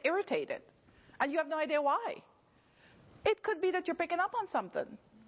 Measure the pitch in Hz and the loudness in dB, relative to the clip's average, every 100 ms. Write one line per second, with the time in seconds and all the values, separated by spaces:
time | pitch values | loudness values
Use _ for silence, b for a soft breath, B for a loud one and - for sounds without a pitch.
0 | 269 359 392 185 139 113 - - _ B | 2 0 0 -2 -2 -6 -10 -20 _ B
1 | B B 277 311 294 311 302 294 285 330 | B B -2 0 0 0 0 2 2 2
2 | 466 - - _ _ b b b b b | 0 -8 -14 _ _ b b b b b
3 | b - 415 427 - 339 370 359 359 330 | b -2 0 2 0 0 2 2 0 -2
4 | 339 339 392 494 392 247 190 165 131 220 | -2 0 0 -2 -2 -2 -2 -4 -6 -8
5 | - - | -20 -20